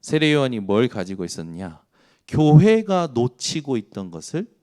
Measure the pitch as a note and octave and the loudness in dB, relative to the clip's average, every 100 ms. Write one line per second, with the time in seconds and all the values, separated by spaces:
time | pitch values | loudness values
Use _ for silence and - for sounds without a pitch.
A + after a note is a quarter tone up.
0 | - D3+ D3+ D3+ C3+ A#2 G2 G2+ B2 A2+ | -2 0 2 2 0 -4 -2 0 0 -2
1 | F2+ F#2+ F2 - E2 E2 F#2 D#2+ _ _ | -8 -8 -10 -10 -12 -12 -14 -14 _ _
2 | _ _ - - D3+ D3+ G3 A3 G#3+ F#3 | _ _ -8 0 6 8 8 4 2 -2
3 | E3+ A#2+ B2 _ - E3 C#3+ B2 G2 - | -2 -2 -4 _ -8 -8 -4 -6 -6 -12
4 | F#2+ E2 - D#3 A3+ _ | -12 -12 -10 -10 -10 _